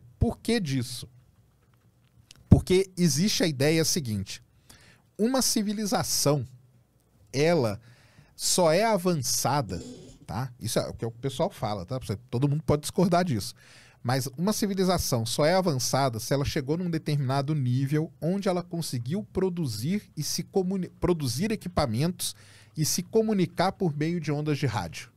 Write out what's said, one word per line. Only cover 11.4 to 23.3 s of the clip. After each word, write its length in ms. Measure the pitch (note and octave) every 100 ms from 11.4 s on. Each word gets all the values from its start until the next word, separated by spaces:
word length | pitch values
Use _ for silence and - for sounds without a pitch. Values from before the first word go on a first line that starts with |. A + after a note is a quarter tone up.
| F3
fala, 340 | - A2 G#2 F2
tá? 120 | B2+ - G2+ -
Todo 180 | A#2+ C#3+
mundo 140 | D3
pode 200 | - D3+
discordar 420 | - - E3+ E3+
disso. 300 | F#3 A2 - - - - - _
Mas 260 | A#2+ C3 A#2 -
uma 140 | F#3
civilização 760 | G#3+ G#3 G3 F#3 F3 - B2 A2+
só 180 | -
é 100 | D3+
avançada 640 | F#3+ F#3 C3 - C3 C#3 A2+
se 120 | -
ela 120 | C#3
chegou 320 | C#3+ D#3+ C3 E3
num 120 | F3+
determinado 680 | D#3+ - D3 B2+ C#3 C#3
nível 580 | D#3 B2 B2+ C3+ D3+ D#3+ -
onde 280 | D#3 G3 G3+
ela 140 | F3
conseguiu 640 | F3 F3 D#3+ B2 A#2+ G3 G#3
produzir 680 | - F#3+ F3 C#3+ G#2 C#3 G#3 - -
e 60 |
se 220 | C#3+ -
comuni-, 440 | E3+ G3 F3+ G3 F3 -
produzir 500 | E3+ F3 C3+ A#2 G#3
equipamentos 840 | G#3+ F3+ F3 C#3+ A2 D#3+ F3+ - - - - - -
e 80 |
se 180 | D3+ -
comunicar 720 | F3+ A3 A3